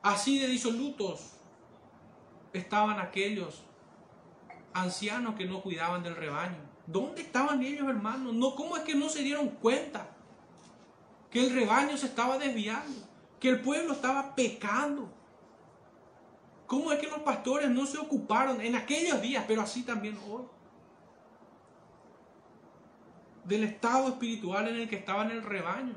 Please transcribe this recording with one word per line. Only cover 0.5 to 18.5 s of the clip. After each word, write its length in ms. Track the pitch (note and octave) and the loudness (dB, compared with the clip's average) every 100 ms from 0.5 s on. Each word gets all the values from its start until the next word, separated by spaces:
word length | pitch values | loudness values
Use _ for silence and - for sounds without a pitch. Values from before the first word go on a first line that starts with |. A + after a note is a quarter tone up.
| B3 A#3 A#3 C#4+ C4+ F#3+ D#3 - - - - - - - - - - - - - | 2 0 0 -2 -2 -4 -4 -14 -20 -20 -20 -20 -20 -20 -20 -20 -20 -20 -20 -8
estaban 460 | F#3 F3+ G#3 G#3+ G3+ | -8 0 4 4 2
aquellos 640 | F3+ G3 G3+ G#3 E3 - - - - - - - - - - - - | -2 -2 0 -2 -6 -10 -20 -20 -20 -20 -20 -20 -20 -20 -20 -20 -8
ancianos 640 | F#3 F3+ - G#3 A#3 A#3+ G#3+ | -2 -2 -2 -4 -2 -4 -4
que 80 | |
no 180 | F#3 F#3+ | -4 -4
cuidaban 400 | G3 E3 E3+ F3+ | -6 -4 -2 -2
del 140 | E3+ E3 | -4 -6
rebaño. 420 | D#3 C#3+ F3 E3 C#3+ - - | -4 -4 -4 -6 -12 -18 -2
¿Dónde 340 | F3+ C#4+ E4+ | -2 -2 -6
estaban 400 | - B3+ C#4+ C#4+ | -2 0 2 2
ellos, 260 | B3+ D4 C4+ | 0 -2 -2
hermanos? 460 | A3+ G#3+ C4 B3+ | 0 -2 -4 -2
No, 220 | A3+ C4 C4+ | 2 2 2
¿cómo 200 | E4+ E4+ | -4 -4
es 60 | |
que 140 | D#4 C#4+ | -2 0
no 120 | D4+ | 0
se 140 | D4 | -2
dieron 260 | C#4 D4 C4+ | 0 2 0
cuenta 600 | - A3+ C4 - G#3 - - - - - - - - - - - - - | 2 2 4 0 -8 -10 -16 -20 -20 -20 -20 -20 -20 -20 -20 -20 -20 -2
que 160 | A#3+ B3+ | 4 4
el 80 | |
rebaño 420 | B3+ G#3+ A#3+ C#4+ D4 | 4 4 4 4 0
se 100 | C4 | -2
estaba 300 | - B3 C4+ | 0 0 2
desviando, 720 | C#4+ A3+ G#3 A#3+ D4+ B3+ - - - - | 0 0 -2 -4 -6 -12 -14 -20 -20 0
que 100 | B3+ | 4
el 120 | B3 | 4
pueblo 320 | A#3 D4 E4+ | 2 0 0
estaba 420 | C#4 B3+ B3+ C4+ | 0 2 0 0
pecando? 760 | - B3 - G#3 A3 D4 C#4+ G#3 - - - - - - - - - - - - - - - - | 2 2 0 -2 0 0 -2 -8 -14 -20 -20 -20 -20 -20 -20 -20 -20 -20 -20 -20 -20 -20 -20 -2
¿Cómo 240 | C4 D#4+ | -2 2
es 80 | D4 | 0
que 80 | D4+ | 0
los 120 | D4+ | -2
pastores 500 | D4 A3 B3 C#4+ C#4+ | 0 0 0 2 4
no 160 | B3 C#4 | 4 2
se 120 | D4+ | -4
ocuparon 640 | D4+ C#4 - A3 C4+ | -2 -2 2 4 4